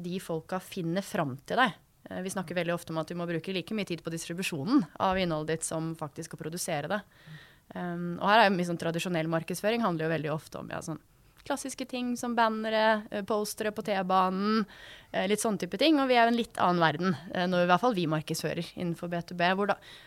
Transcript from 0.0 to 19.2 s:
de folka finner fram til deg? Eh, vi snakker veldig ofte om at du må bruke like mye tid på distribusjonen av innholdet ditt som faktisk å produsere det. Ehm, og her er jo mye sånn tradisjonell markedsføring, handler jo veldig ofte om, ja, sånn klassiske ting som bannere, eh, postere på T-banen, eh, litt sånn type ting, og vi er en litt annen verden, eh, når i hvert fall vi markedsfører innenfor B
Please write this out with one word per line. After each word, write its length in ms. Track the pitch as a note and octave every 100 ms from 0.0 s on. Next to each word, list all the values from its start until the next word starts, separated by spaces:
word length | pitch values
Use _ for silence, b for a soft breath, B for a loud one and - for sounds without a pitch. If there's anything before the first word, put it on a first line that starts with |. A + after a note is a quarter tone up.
de 180 | F3 F#3
folka 400 | - E3 - F#3
finner 420 | - - E3 F3+
fram 360 | F#3+ G3+ D3 C3 -
til 100 | F#3
deg? 160 | B3 - _ _ -
Eh, 100 | F#3
vi 80 | F#3
snakker 240 | F#3+ F3+ F3+
veldig 180 | E3+
ofte 160 | E3+ -
om 80 | D#3+
at 80 | D#3
du 80 |
må 120 | F3 F3
bruke 240 | E3 F3+
like 160 | F#3+ E3+
mye 120 | A3 F#3+
tid 160 | E3
på 80 | -
distribusjonen 760 | E3 - E3+ F#3+ F3 E3+ C#4 E3 -
av 180 | F#3+ F#3+
innholdet 300 | F3+ D#3 D#3
ditt 160 | D#3+
som 300 | - D#3+ D#3+
faktisk 400 | D#3+ D3+ - E3
å 40 | -
produsere 480 | D#3 E3+ - D#3 D3
det. 120 | G3+ - b b D#3 b b - F#3
Ehm, 420 | F3 F3 F3 E3+
og 60 | F#3
her 120 | A3
er 100 | G3+
jo 60 | F#3
mye 100 | F3
sånn 120 | E3+
tradisjonell 480 | E3 E3 F#3 E3+ D#3+
markedsføring, 500 | E3 E3 F3+ G#3 A#3
handler 260 | A3 E3 D#3+
jo 80 | D#3+
veldig 140 | D3+
ofte 240 | D3+ - -
om, 100 | -
ja, 120 | -
sånn 180 | E3+ D3+ _ _ _ _
klassiske 420 | - C#4 C4+ - C4
ting 280 | B3+ B3 A#3+
som 180 | B3 A#3
bannere, 640 | A3+ A3 A3 A3 A3 G#3+ G#3+
eh, 120 | G#3
postere 500 | G3 G#3+ G#3+ - G#3+
på 100 | G#3+
T-banen, 840 | A3 F#3+ F#3 F#3+ F#3 F#3+ G3+ A3 G3+ B B B B
eh, 140 | - F#3+
litt 140 | G#3
sånn 180 | A3+ F#3+
type 200 | F3+ G3
ting, 200 | C#4+ D4+
og 100 | C4+
vi 60 |
er 120 | A#3+ A#3
en 80 | A#3
litt 160 | A#3 -
annen 200 | F#3 F3
verden, 360 | D#3+ D3+ F#3 C#3 F3
eh, 120 | F#3 F3+
når 160 | F3+
i 20 | F3
hvert 140 | F3
fall 140 | B3
vi 120 | G3 D#3+
markedsfører 600 | D#3 - D#3+ D#3+ D3+ E3+ -
innenfor 320 | F3 E3+ F3
B 120 | E3+